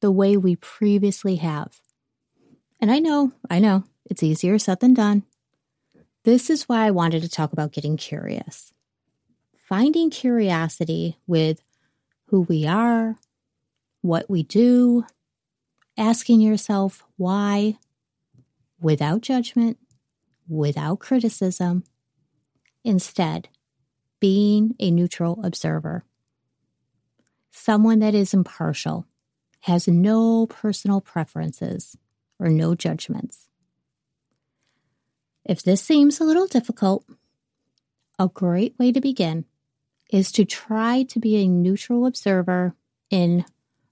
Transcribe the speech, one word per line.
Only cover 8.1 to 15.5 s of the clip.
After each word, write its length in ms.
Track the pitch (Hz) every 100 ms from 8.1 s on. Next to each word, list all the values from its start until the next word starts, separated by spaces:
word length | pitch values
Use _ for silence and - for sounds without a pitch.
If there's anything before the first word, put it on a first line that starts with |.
| 147 - - - - - _ _ _ _ _ _ _ _ _
Finding 540 | - 190 277 330 330
curiosity 1080 | - 247 240 196 165 165 - 165 165 165 - -
with 380 | 165 160 156 _ _ _ _ _ _ _
who 160 | 190
we 260 | 170 160 151
are, 480 | 202 233 233 226 220 _ _ _ _ _ _ _ _
what 280 | 175 165 -
we 140 | 180
do, 640 | 151 202 240 247 247 240 233 _ _ _ _